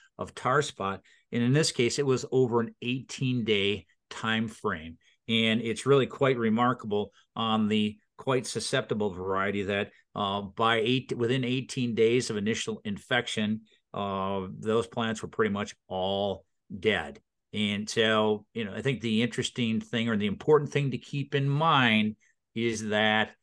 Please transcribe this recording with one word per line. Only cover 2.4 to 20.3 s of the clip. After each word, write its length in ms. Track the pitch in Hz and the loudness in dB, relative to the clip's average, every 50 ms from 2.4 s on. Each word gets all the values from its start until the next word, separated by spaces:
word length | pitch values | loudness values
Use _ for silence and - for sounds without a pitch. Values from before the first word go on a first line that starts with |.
| 131 113 117 117 | 2 4 2 0
an 140 | 113 113 - _ | 0 -2 -6 _
eighteen-day 1040 | - 120 127 135 120 - - - 135 127 127 123 110 110 107 101 98 101 104 98 - _ _ _ _ _ | -6 -6 -6 -6 -8 -10 -6 -4 -2 0 0 0 0 2 2 2 2 0 0 -2 -6 _ _ _ _ _
time 380 | - - - 110 110 110 113 | -12 -6 -2 -2 0 0 -2
frame. 500 | 107 - - - 107 95 80 80 82 82 - _ _ _ _ _ - | -4 -6 -6 -4 -4 -4 -4 -8 -12 -16 -18 _ _ _ _ _ -2
And 320 | 113 113 113 113 110 117 | 0 2 4 2 2 2
it's 240 | 113 113 107 - - | 0 -2 -4 -2 2
really 220 | 131 139 139 123 | 4 4 4 4
quite 300 | 117 - - 143 131 127 | 2 0 2 2 2 2
remarkable 760 | 120 113 110 107 113 120 123 123 - - 107 104 104 101 101 - _ _ _ _ | 2 2 2 2 4 4 2 2 0 -2 -2 -2 -2 -2 -4 -8 _ _ _ _
on 340 | 107 113 113 110 110 107 104 | -4 -2 0 2 2 2 2
the 280 | 107 107 107 107 104 - _ _ _ | 2 2 2 0 -2 -8 _ _ _
quite 280 | - - 135 135 127 107 | -6 -2 0 0 0 -2
susceptible 680 | - - 113 - - - 135 127 - 127 107 104 104 87 | -4 -6 -6 -4 -2 -2 -2 -2 -2 -2 -2 -2 -2 -4
variety 500 | 90 92 95 95 95 95 101 98 101 98 | -4 -4 -2 -2 0 0 0 -2 -2 -2
that, 280 | 95 101 101 101 101 - _ _ _ - | -2 -2 -2 -2 -4 -8 _ _ _ -8
uh, 260 | 98 104 98 101 101 | -6 -4 -4 -4 -6
by 360 | 101 95 - - 117 113 117 | -6 -8 -2 0 2 2 2
eight, 360 | 113 107 120 127 135 131 - - | 2 2 2 0 0 0 -4 -2
within 280 | 120 120 117 131 135 127 | -2 0 0 0 0 0
eighteen 520 | 120 127 131 123 - - 139 123 120 113 | 0 -2 -2 -4 -6 -4 -4 -2 0 2
days 340 | 104 113 113 120 131 117 - | 4 4 4 4 2 2 0
of 80 | 113 | -2
initial 440 | 104 101 107 113 107 - - 107 - - | -2 -2 -2 -2 -2 -4 -6 -8 -8 -6
infection, 800 | 107 101 90 - - 127 120 120 - - 110 107 104 107 110 - _ _ _ _ _ - | -8 -8 -8 -4 0 0 0 0 0 -2 -2 -2 -2 -2 -4 -6 _ _ _ _ _ -8
uh, 540 | - 101 101 98 98 95 98 98 98 95 95 107 104 | -6 -4 -4 -4 -4 -2 -2 -2 -4 -4 -6 -10 -6
those 280 | 104 110 110 113 107 | -2 0 0 0 0
plants 340 | - - 120 113 113 113 110 | -2 -4 -4 -2 -2 -4 -6
were 80 | - - | -8 -6
pretty 240 | - - 110 107 101 | -2 0 0 0 0
much 220 | 101 107 - - _ _ | -2 -4 -6 -10 _ _
all 560 | - 98 92 92 - 98 98 101 101 95 95 - _ _ _ _ - - | -8 -4 -2 0 0 0 0 0 -2 -2 -6 -10 _ _ _ _ -16 -12
dead. 420 | 98 - 110 101 90 78 73 71 - _ _ _ _ _ _ - | 0 2 2 2 2 -2 -6 -12 -16 _ _ _ _ _ _ -4
And 360 | 107 107 101 104 101 107 - | -4 -2 -2 -2 -4 -6 -2
so, 560 | - 117 110 110 110 107 107 107 107 104 - _ - | 0 2 2 4 4 4 4 2 0 -2 -4 _ -8
you 120 | 113 110 | -8 -8
know, 80 | 98 98 | -6 -8
I 80 | 104 | -4
think 200 | 107 135 135 95 | -2 -2 -2 -2
the 200 | 107 120 110 107 | -2 0 2 2
interesting 580 | 120 113 - - 120 - - - 120 113 110 110 | 0 0 -2 -4 -4 -4 -4 -4 -2 0 -2 -2
thing 300 | 110 - - 113 113 117 | -2 -4 -4 -2 0 0
or 80 | 113 | 0
the 100 | 104 104 | 0 0
important 440 | 104 | -2